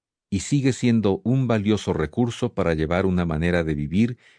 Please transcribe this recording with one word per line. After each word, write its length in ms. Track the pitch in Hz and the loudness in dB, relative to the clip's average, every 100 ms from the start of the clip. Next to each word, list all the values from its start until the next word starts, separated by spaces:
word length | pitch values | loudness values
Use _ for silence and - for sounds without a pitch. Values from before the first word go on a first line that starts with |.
| _ _ _ | _ _ _
y 100 | 98 | -6
sigue 320 | - 143 131 | -2 0 2
siendo 480 | 120 123 113 104 98 110 | 2 2 2 2 0 0
un 220 | 131 127 | 0 0
valioso 440 | 113 104 107 - | 0 2 0 0
recurso 640 | 82 76 - 120 - 123 | -2 -2 -2 -2 -2 -4
para 220 | - 85 80 | -2 0 0
llevar 300 | 78 87 95 | 0 0 0
una 200 | 90 87 | 0 0
manera 400 | 78 85 87 80 | 0 0 0 0
de 100 | 76 | -2
vivir 420 | 73 87 120 123 _ | -2 0 0 -2 _